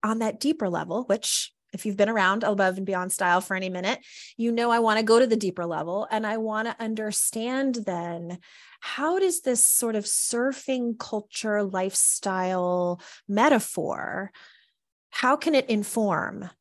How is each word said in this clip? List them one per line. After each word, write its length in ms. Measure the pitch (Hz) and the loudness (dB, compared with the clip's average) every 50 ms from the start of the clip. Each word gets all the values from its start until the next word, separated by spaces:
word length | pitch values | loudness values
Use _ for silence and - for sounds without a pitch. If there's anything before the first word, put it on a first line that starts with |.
| - | 0
on 160 | 208 226 226 | 0 0 0
that 180 | 233 220 214 220 | 0 -2 -2 0
deeper 300 | - 277 311 311 220 190 | 0 0 0 2 0 -2
level, 360 | 175 165 156 175 170 214 254 | -2 -2 -4 -4 -4 -4 0
which 480 | - - - - - - - - - _ _ _ _ | 0 0 0 0 -2 -2 -2 -2 -4 _ _ _ _
if 120 | - 185 - | -14 -8 -6
you've 120 | 214 196 | -6 2
been 120 | 196 202 208 | 2 2 2
around 360 | 226 220 190 185 196 226 233 | 4 4 4 4 4 2 2
Above 320 | 247 208 196 196 185 185 | 0 2 4 2 2 2
and 100 | 190 196 | 0 -4
Beyond 240 | 190 190 180 180 185 | -4 -2 -2 -2 -4
Style 300 | - - 196 180 175 185 | -4 0 2 4 4 4
for 160 | 185 - 196 | 2 0 -4
any 120 | 185 190 185 | -4 -4 -4
minute, 300 | 185 180 180 196 254 262 - - - - - - - | -6 -4 -2 -2 -2 -4 -6 -18 -20 -18 -18 -18 -6
you 160 | - 226 233 | -2 -2 0
know 180 | 233 233 233 240 | 2 2 2 4
I 80 | 233 233 | 4 4
wanna 240 | 233 220 214 220 | 4 4 4 2
go 160 | 226 214 226 233 | 4 6 6 6
to 80 | 262 | 8
the 100 | 233 226 | 6 4
deeper 300 | 214 202 185 180 185 175 | 2 0 -2 -2 -2 -4
level, 400 | 170 165 156 151 170 180 202 220 - | -4 -4 -4 -4 -4 -4 -4 -4 -2
and 160 | 220 214 220 | -2 -2 -2
I 120 | 214 220 | -2 -4
wanna 400 | 226 220 220 214 214 220 233 - - | -2 -4 -4 -2 -2 -4 -4 -6 -6
understand 960 | 233 220 220 220 220 214 208 - - - - 226 226 240 254 269 277 269 247 233 208 | -6 -6 -4 -4 -4 -4 -2 -2 -2 -2 -2 -4 -4 -2 -2 0 0 0 -2 -2 -4
then, 520 | - 180 170 170 175 170 170 170 170 175 180 _ - - - - - - _ | -4 -4 -4 -4 -6 -8 -8 -8 -10 -12 -12 _ -20 -20 -20 -20 -20 -20 _
how 400 | - - - - 277 311 349 381 | -12 -10 -6 -4 -2 0 2 2
does 220 | 392 370 330 - | 2 2 0 0
this 220 | - 262 247 233 - | 0 0 2 4 4
sort 320 | - - - 247 233 220 | 4 4 2 0 0 -2
of 80 | 214 208 | -2 -2
surfing 920 | - - - - - - 233 240 269 262 262 - - 262 254 247 233 233 | -2 -2 -2 -2 -2 -2 0 0 0 -2 -4 -4 -4 -2 -2 -2 -2 -4
culture 680 | 233 - - - 214 208 _ - - - 220 208 208 208 | -6 -8 -6 -6 -6 -6 _ -12 -6 -4 -2 0 0 0
lifestyle 1400 | 196 185 185 185 196 190 - - - - - - 202 185 185 185 185 185 185 180 180 180 180 180 175 175 175 - - - - _ - | 0 -2 -2 -2 -2 0 2 2 2 0 0 -2 -2 0 0 0 0 0 0 2 2 2 2 2 0 -2 -4 -8 -20 -20 -20 _ -2
metaphor, 1000 | 202 208 233 302 294 226 - - - - - - - - - - - - 196 196 _ - - - _ _ _ _ _ _ _ _ _ _ _ _ | 2 4 6 6 6 4 2 -2 -4 -4 -4 -4 -4 -4 -6 -6 -6 -6 -8 -10 _ -20 -20 -20 _ _ _ _ _ _ _ _ _ _ _ _
how 240 | - - - 254 269 | -8 0 2 2 2
can 220 | 302 - 330 311 | 4 2 2 2
it 120 | 269 262 - | 2 4 2
inform 800 | 233 214 202 - - 233 220 202 175 151 - 95 - - - 180 - _ | 0 0 0 -2 -2 0 0 2 2 0 0 -4 -6 -8 -12 -12 -16 _